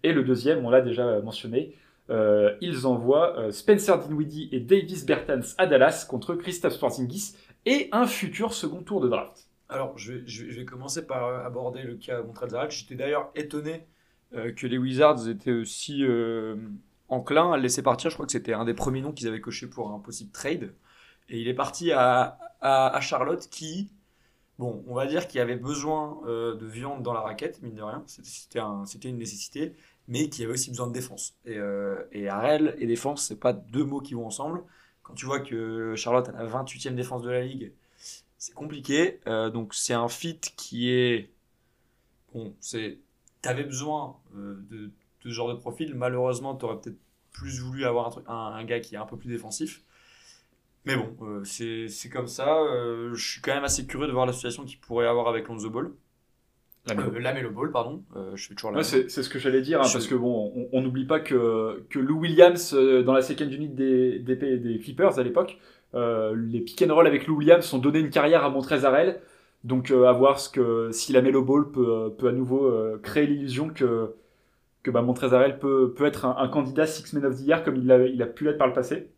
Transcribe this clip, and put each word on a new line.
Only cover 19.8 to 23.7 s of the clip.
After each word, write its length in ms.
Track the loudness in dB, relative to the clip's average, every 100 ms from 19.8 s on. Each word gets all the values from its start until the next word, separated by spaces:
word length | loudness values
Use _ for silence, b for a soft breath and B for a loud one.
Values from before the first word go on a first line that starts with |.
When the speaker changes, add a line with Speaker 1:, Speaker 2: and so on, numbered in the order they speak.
| -10
Speaker 2:
un 80 | -10
possible 320 | -14 -16 -16
trade. 420 | -10 -6 -6 -8 -16 b b b b _
Et 140 | -8
il 60 | -6
est 80 | -4
parti 360 | -4 -4 0
à, 460 | 4 4 4 2 -4 -20 _
à, 340 | 2 4 4 0
à 60 |
Charlotte, 460 | -2 -2 -2 -4 -6
qui, 400 | -14 -10